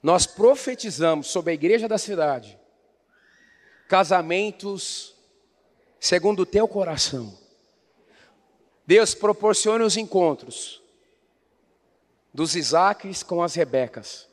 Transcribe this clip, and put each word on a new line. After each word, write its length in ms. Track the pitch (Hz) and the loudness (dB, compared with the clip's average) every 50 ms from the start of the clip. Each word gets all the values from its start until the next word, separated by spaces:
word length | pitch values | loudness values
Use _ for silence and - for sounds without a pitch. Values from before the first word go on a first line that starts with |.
Nós 240 | - 170 175 180 175 | 4 4 4 4 2
profetizamos 1000 | - - - 208 240 285 269 - 277 254 233 - 214 156 120 160 165 160 151 139 - | -2 -2 4 4 4 6 4 0 -8 -8 -6 -8 -10 -4 0 2 2 2 0 -2 -4
sobre 240 | - 185 165 175 | -6 -4 -2 -2
a 20 | 165 | -4
igreja 340 | 147 147 175 220 233 214 220 | 0 2 2 2 2 2 -2
da 100 | 220 202 | -4 -4
cidade, 600 | - 208 208 170 156 147 139 123 113 101 - _ _ _ _ _ _ _ _ _ _ _ _ _ _ _ _ _ _ _ _ _ _ _ _ _ _ _ | -4 -4 -4 -2 0 -2 -2 -4 -8 -16 -20 _ _ _ _ _ _ _ _ _ _ _ _ _ _ _ _ _ _ _ _ _ _ _ _ _ _ _
casamentos 1300 | - 185 196 - 196 180 160 160 175 185 208 214 - - - 196 196 190 - - - - - - _ _ _ _ _ _ _ _ _ _ _ _ _ _ _ _ _ _ | 2 2 4 4 2 0 2 0 -2 -2 -2 -4 -6 -10 -12 -10 -10 -8 -10 -10 -10 -10 -12 -16 _ _ _ _ _ _ _ _ _ _ _ _ _ _ _ _ _ _
segundo 400 | - - 180 180 165 202 208 185 | -2 0 0 2 2 0 0 0
o 60 | 185 | -2
teu 200 | - - 202 220 | 0 2 0 0
coração. 720 | 220 - 202 190 170 156 139 - - - 131 117 104 95 - _ _ _ _ _ _ _ _ _ _ _ _ _ _ _ _ _ _ _ _ _ _ _ _ _ _ _ _ _ | 0 0 -4 -4 -4 -2 -4 -4 -4 -4 -8 -10 -12 -16 -20 _ _ _ _ _ _ _ _ _ _ _ _ _ _ _ _ _ _ _ _ _ _ _ _ _ _ _ _ _
Deus, 300 | - 175 214 226 - - | 4 6 6 6 4 -2
proporcione 680 | - - 208 208 208 208 214 202 - - 214 220 226 226 | -2 0 0 0 2 2 0 0 2 0 0 0 2 2
os 120 | 220 175 | 0 0
encontros 840 | 214 220 180 - 190 180 160 143 - - - - - - - - - _ _ _ _ _ _ _ _ _ _ _ _ _ _ _ _ _ _ _ _ _ _ _ _ _ _ _ _ _ _ _ | -2 -6 -2 0 2 2 2 0 -2 -8 -18 -16 -14 -14 -16 -16 -20 _ _ _ _ _ _ _ _ _ _ _ _ _ _ _ _ _ _ _ _ _ _ _ _ _ _ _ _ _ _ _
dos 220 | 135 160 160 151 | -6 -4 -4 -2
Isaques 680 | 175 151 - 156 165 180 196 208 - - 196 185 - | -4 -2 0 2 4 4 2 0 -2 -8 -12 -12 -12
com 200 | - - 185 170 | -8 -4 -2 -2
as 120 | 170 170 - | -2 -2 0
Rebecas 760 | 170 165 131 123 131 127 117 - 117 104 - - - - _ | -2 -2 0 0 -2 -2 -2 -6 -16 -16 -16 -18 -20 -20 _